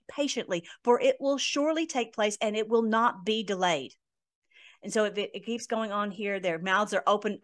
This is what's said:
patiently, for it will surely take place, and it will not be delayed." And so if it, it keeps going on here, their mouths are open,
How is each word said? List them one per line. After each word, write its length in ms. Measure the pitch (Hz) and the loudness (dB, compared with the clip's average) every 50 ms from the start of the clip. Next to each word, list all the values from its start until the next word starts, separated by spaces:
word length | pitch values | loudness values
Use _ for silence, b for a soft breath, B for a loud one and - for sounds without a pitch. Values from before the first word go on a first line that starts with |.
| _ - | _ -10
patiently, 580 | - - 294 262 - 247 - - 190 175 175 B B B - | -4 -4 -2 -2 -2 -4 -4 -2 -4 -4 -4 B B B 2
for 140 | 240 240 - | 2 4 4
it 160 | - 269 262 - | 4 2 2 2
will 160 | 277 269 285 | 0 0 0
surely 500 | 254 - - - 294 285 311 320 320 330 | 0 -2 -2 0 0 0 2 0 0 -2
take 280 | 330 - 254 233 226 - | -2 -2 -2 -4 -2 -2
place, 240 | 233 208 214 208 - | -2 0 0 0 -2
and 160 | 233 214 208 | -2 -2 0
it 120 | 220 214 214 | -2 0 2
will 140 | 233 226 | 2 2
not 420 | 226 220 220 226 233 240 - 190 180 | 2 2 2 2 2 2 0 -2 -2
be 180 | 214 220 220 | -2 -2 0
delayed." 500 | 214 180 202 180 185 180 165 143 131 - - _ _ _ _ _ _ _ _ _ b b b b b b b b | -2 -2 0 2 2 2 2 0 -2 -8 -14 _ _ _ _ _ _ _ _ _ b b b b b b b b
And 80 | - 202 | -12 -2
so 120 | - 220 214 | 0 2 2
if 140 | 208 202 208 | 2 0 -2
it, 120 | 196 - - | -4 -4 -8
it 100 | 208 - | -10 -6
keeps 220 | 226 233 233 - | -6 -6 -6 -4
going 260 | - 240 220 220 208 | -4 -4 -4 -2 -2
on 180 | 202 208 208 208 | -2 -2 -2 -4
here, 300 | 185 202 208 202 202 190 | -4 -6 -4 -4 -4 -2
their 180 | 180 180 165 160 | -2 -2 -2 -2
mouths 360 | 175 190 185 202 214 208 208 | 0 2 2 2 2 2 0
are 80 | - - | 0 2
open, 320 | - 208 208 208 214 202 - | 2 2 2 2 -2 -4 0